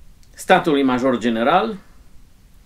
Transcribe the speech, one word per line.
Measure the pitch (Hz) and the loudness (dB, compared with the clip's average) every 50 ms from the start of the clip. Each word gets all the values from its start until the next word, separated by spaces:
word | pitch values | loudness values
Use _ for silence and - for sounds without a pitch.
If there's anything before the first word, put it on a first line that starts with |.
| - - - - - - - | -20 -20 -20 -20 -20 -20 -20
statului | - - - 190 175 170 165 143 139 139 | -12 0 2 2 2 2 0 0 2 2
major | 131 127 123 127 135 123 | 0 0 0 0 -2 -2
general | 110 107 123 113 113 120 139 170 190 220 226 208 190 - - - - - - - - - - - - - - - - - | 0 -2 -2 -2 0 0 2 2 2 0 -2 -8 -12 -16 -20 -20 -20 -20 -20 -20 -20 -20 -20 -20 -20 -20 -20 -20 -20 -20